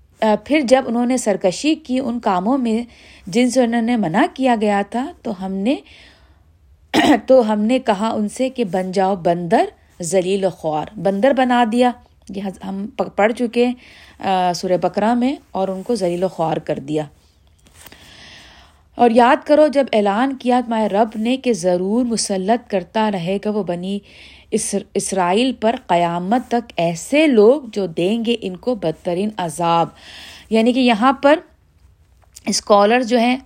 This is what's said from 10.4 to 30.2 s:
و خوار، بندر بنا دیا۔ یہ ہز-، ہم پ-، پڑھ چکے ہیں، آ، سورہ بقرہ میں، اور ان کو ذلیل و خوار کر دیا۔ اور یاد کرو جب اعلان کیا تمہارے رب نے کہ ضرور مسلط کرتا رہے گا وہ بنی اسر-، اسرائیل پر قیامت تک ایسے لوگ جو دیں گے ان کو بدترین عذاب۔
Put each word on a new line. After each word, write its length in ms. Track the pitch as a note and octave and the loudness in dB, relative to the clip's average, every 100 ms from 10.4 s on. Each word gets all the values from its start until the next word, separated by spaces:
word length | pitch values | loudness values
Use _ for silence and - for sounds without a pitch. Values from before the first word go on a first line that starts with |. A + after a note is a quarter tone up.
و 60 | F#3 | -2
خوار، 360 | F3 D#3+ D3+ D#3 - | -4 -6 -6 -6 -6
بندر 360 | F3+ G3 B3+ | -4 2 2
بنا 320 | C4+ B3 A#3+ A#3+ | 2 2 2 2
دیا۔ 180 | A#3+ B3 A#3+ _ _ - | 2 0 -2 _ _ -16
یہ 140 | G3 | -10
ہز-، 260 | G3 F3+ F#3+ | -10 -10 -12
ہم 180 | F#3+ G3+ - | -10 -10 -6
پ-، 200 | F#3+ - | -6 0
پڑھ 160 | G#3 | -2
چکے 340 | A#3+ A#3+ A#3+ B3 | 0 -4 0 -2
ہیں، 80 | B3 - - - - | -2 -12 -20 -20 -10
آ، 340 | - F#3 F3+ | -4 0 0
سورہ 240 | E3+ F#3 F3+ | -2 -2 -2
بقرہ 320 | F3+ F#3+ G#3 | -2 0 0
میں، 220 | A#3+ B3 D4 _ | 2 0 -2 _
اور 180 | F#3+ F#3+ | -6 -4
ان 140 | F#3+ | -4
کو 120 | F#3+ | -4
ذلیل 300 | A#3 F3+ F3 | -2 -2 -2
و 40 | F#3 | -4
خوار 280 | F3+ D#3+ D#3+ | -2 -2 -2
کر 220 | E3 D3+ | -4 -8
دیا۔ 260 | - D3+ D3 _ _ _ _ _ _ _ - - - - - - - - - _ _ | -4 -6 -6 _ _ _ _ _ _ _ -20 -20 -20 -20 -20 -20 -20 -20 -20 _ _
اور 160 | - A#3+ | 0 2
یاد 360 | A3+ A#3+ D4 C#4+ | 4 4 4 2
کرو 200 | D4 D4+ | 4 4
جب 180 | C4 B3 | 2 0
اعلان 440 | A3 G3+ G3+ C4+ C4+ | 0 0 0 -2 -2
کیا 240 | B3 B3 A#3 | 0 0 0
تمہارے 200 | A3+ G#3+ | -2 0
رب 220 | G3 A3+ | 0 0
نے 220 | G#3+ A3 C4 | -2 -2 -2
کہ 160 | B3+ | -2
ضرور 520 | G3+ F3+ F3+ F#3+ A3+ | 0 0 0 0 -2
مسلط 680 | B3 A3 - G3 F#3 A#3+ - | -2 -4 -4 -4 0 -2 0
کرتا 400 | F#3+ F3 A3 G#3+ | -6 -4 -2 -2
رہے 260 | G3 E3+ G3 | -2 -4 -4
گا 60 | G#3 | -4
وہ 120 | G#3 | -4
بنی 360 | F3 F3 F#3 G3+ - - - - - | -4 -6 -6 -8 -10 -20 -20 -20 -6
اسر-، 360 | A3 - G3+ - | -6 -4 -6 -4
اسرائیل 580 | G#3 - F#3+ F3 G3+ C4 | -6 -4 -2 0 0 0
پر 220 | - A3 B3 - | -2 -2 -2 -2
قیامت 640 | E3+ F3 E3+ F3+ B3 B3 | 0 0 -2 -2 -2 -2
تک 240 | A#3+ A#3+ - | -4 -4 -4
ایسے 500 | E3+ E3+ - C#4+ D#4 | -4 -4 -2 2 4
لوگ 360 | A#3 G#3 D4 A#3+ | 6 6 4 0
جو 140 | G#3 F#3 | -6 -6
دیں 380 | E3 F3+ A#3 | -2 -2 -2
گے 120 | A3+ A#3 | -2 -4
ان 160 | G3 F3+ | -6 -8
کو 180 | A#3+ | -6
بدترین 540 | A#3+ F3 D#3 - F3 G#3+ G#3+ | -4 -4 -4 -4 -4 -4 -4
عذاب۔ 520 | F3 D3 E3+ E3+ D#3+ - - - | -6 -2 0 2 0 -4 -20 -20